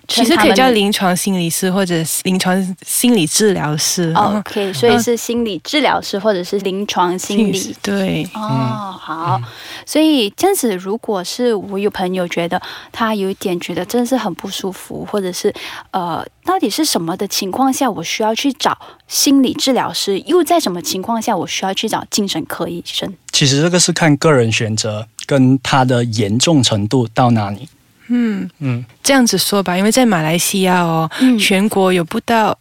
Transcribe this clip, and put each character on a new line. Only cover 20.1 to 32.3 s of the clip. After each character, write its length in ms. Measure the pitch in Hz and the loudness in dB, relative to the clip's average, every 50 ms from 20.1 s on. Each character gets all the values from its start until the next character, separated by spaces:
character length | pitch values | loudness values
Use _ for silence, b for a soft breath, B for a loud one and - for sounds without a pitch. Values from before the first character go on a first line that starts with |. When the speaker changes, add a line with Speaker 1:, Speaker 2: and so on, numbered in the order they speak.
| 196 180 - | -2 -2 0
Speaker 2:
又 180 | - 330 359 320 | 2 2 2 4
在 160 | - 349 330 | 4 2 2
什 100 | - 208 | 2 0
么 120 | 175 175 | -4 -6
情 200 | 170 - - 185 | -6 -6 -6 -6
况 200 | 185 226 233 226 | -4 -4 -4 -2
下 140 | 214 240 214 | -2 -2 -2
我 100 | 170 139 | -2 -2
需 160 | - - - 196 | -4 -6 -4 -4
要 100 | 190 190 | -4 -2
去 140 | - - | -2 -2
找 180 | 214 190 - - - | -2 -4 -4 -4 -4
精 180 | - 226 202 | -2 -2 -2
神 160 | 190 - 160 139 | -2 -4 -6 -6
科 220 | - - - 170 | -6 -6 -6 -6
医 160 | 175 170 170 - | -6 -6 -8 -10
生？ 280 | - - - 165 190 180 - _ - | -8 -8 -6 -6 -6 -8 -12 _ -6
Speaker 3:
其 140 | - 151 156 | -2 0 2
实 140 | 131 135 143 | 2 4 2
这 80 | 160 175 | 2 2
个 100 | 175 175 | 2 2
是 140 | - - 160 | 2 2 2
看 220 | - 170 156 143 | 2 4 4 4
个 140 | 135 - 160 | 4 4 4
人 180 | 147 127 117 113 | 6 6 4 2
选 240 | 107 - 117 104 110 | 2 0 -2 -2 -2
择 300 | 107 - 110 107 107 110 - _ - - | -4 -4 -4 -6 -8 -10 -12 _ -14 -4
跟 340 | - 147 135 131 127 135 131 | 0 4 4 6 6 4 4
他 220 | - - 151 135 131 | 2 2 2 2 4
的 200 | 127 127 120 123 | 4 2 2 0
严 320 | 120 107 113 104 98 107 135 | 0 0 0 0 0 0 2
重 240 | - 175 165 139 113 | 2 4 4 4 4
程 240 | - 110 101 101 | 2 0 0 0
度 180 | 104 139 131 117 110 - | 0 2 0 0 0 2
到 180 | 139 127 120 | 2 4 4
哪 200 | 117 110 101 98 | 4 2 0 -2
里。 160 | 104 95 139 - _ _ _ _ _ _ _ | -6 -10 -12 -16 _ _ _ _ _ _ _
Speaker 1:
嗯。 420 | - 240 247 233 220 202 190 185 180 - - | -2 0 0 0 0 -2 -4 -6 -8 -8 -6
Speaker 3:
嗯。 260 | 143 131 120 120 123 - _ _ - | -4 -4 -4 -4 -6 -10 _ _ 0
Speaker 1:
这 100 | - 277 | 2 4
样 120 | 269 240 | 4 4
子 100 | 220 202 | 4 2
说 240 | 175 - - 202 202 | 2 0 0 0 0
吧， 160 | 180 185 180 | 0 0 0
因 60 | 185 202 | 2 2
为 80 | 220 | 2
在 140 | 226 262 254 | 4 4 4
马 160 | 226 190 160 | 4 4 2
来 160 | 156 156 165 | 2 0 0
西 240 | 180 - - - 196 | 0 0 0 0 0
亚 180 | 185 185 180 180 | 2 2 4 2
哦， 300 | 175 165 165 160 165 156 - - | 2 2 2 0 0 -2 0 2
Speaker 2:
嗯。 180 | 262 254 247 | 2 4 4
Speaker 1:
全 300 | 208 185 - 196 190 208 | 4 2 2 2 2 2
国 240 | 214 - 196 190 185 | 2 2 2 2 4
有 120 | 185 175 165 | 2 2 0
不 160 | - - 233 | -2 -4 -4
到， 360 | - - | -2 0